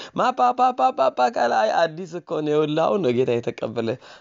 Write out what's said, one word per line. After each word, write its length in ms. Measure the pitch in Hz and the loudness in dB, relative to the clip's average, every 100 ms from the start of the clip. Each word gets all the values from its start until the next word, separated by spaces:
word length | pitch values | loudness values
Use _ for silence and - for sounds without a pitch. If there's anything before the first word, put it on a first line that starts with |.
| - - | -8 -2
"ማፓፓፓፓፓ 840 | 226 254 247 247 254 254 262 262 262 262 247 | 0 2 0 2 0 2 0 2 0 2 0
ከላይ 400 | 240 240 233 220 | 2 0 2 2
አዲስ 380 | - 165 156 185 | 2 0 -2 -10
እኮ 160 | 170 - 160 | -12 -8 -6
ነው፣ 140 | 151 | 0
ይኸውልህ 320 | 151 151 151 | 0 0 2
አሁን 200 | 165 208 | 0 2
ነው 100 | 135 | 0
ጌታ 200 | 123 131 | 0 0
የተቀበለ 580 | 120 120 - 120 117 113 127 - - | 0 -2 -6 -8 -4 -4 -6 -10 -18